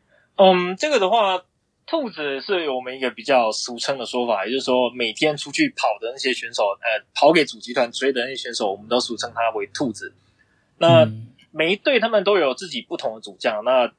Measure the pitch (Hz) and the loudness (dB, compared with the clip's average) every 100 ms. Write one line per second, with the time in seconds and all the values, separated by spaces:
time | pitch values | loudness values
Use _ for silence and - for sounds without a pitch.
0 | _ _ _ - 190 180 180 190 302 262 | _ _ _ 4 6 6 0 -2 0 2
1 | 185 226 196 185 - _ _ _ - 320 | 2 2 2 -2 -6 _ _ _ -6 -4
2 | 233 156 147 135 - 180 151 127 127 131 | -4 -6 -6 -6 -2 -2 -2 -4 -6 -6
3 | 127 113 110 131 110 107 - 117 - 135 | -6 -4 2 2 2 -2 -6 -6 -6 -4
4 | 113 123 120 101 101 131 131 127 123 123 | -4 -2 0 -2 -2 -4 0 2 0 -2
5 | 113 - 151 147 147 151 151 - 127 104 | -6 0 -2 -2 -4 -2 -2 0 -2 -2
6 | 113 135 131 120 113 120 101 98 117 107 | -6 -4 -4 -4 -4 -2 0 0 -4 -4
7 | - - 143 170 135 113 117 131 120 - | -6 2 4 6 2 -4 -6 -2 -2 -2
8 | 135 127 127 127 123 113 104 101 107 123 | -2 -2 -4 -8 -10 -4 -4 -4 -2 -2
9 | 120 110 120 113 117 110 101 - 135 - | -2 -6 -8 -2 -2 -2 -6 -6 -6 -6
10 | - - _ _ _ _ _ - 170 165 | -14 -20 _ _ _ _ _ 2 6 8
11 | 110 110 113 _ _ 156 165 208 302 247 | 6 0 -14 _ _ -4 -2 0 0 2
12 | 226 214 196 202 139 123 185 127 - - | 2 2 4 2 2 -2 -8 -12 -10 -8
13 | 131 110 104 92 120 107 120 127 117 | -6 -8 -14 -6 -4 -2 2 2 2